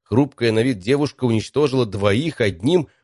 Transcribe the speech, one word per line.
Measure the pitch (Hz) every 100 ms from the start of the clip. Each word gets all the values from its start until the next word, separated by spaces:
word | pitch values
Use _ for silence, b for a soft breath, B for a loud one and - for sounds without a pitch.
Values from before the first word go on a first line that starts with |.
Хрупкая | _ 110 143 - 117
на | 110
вид | 127 107
девушка | 92 143 147 -
уничтожила | 123 110 - 143 147 131 113
двоих | 98 104 107 160 -
одним | 107 85 117 180 139 b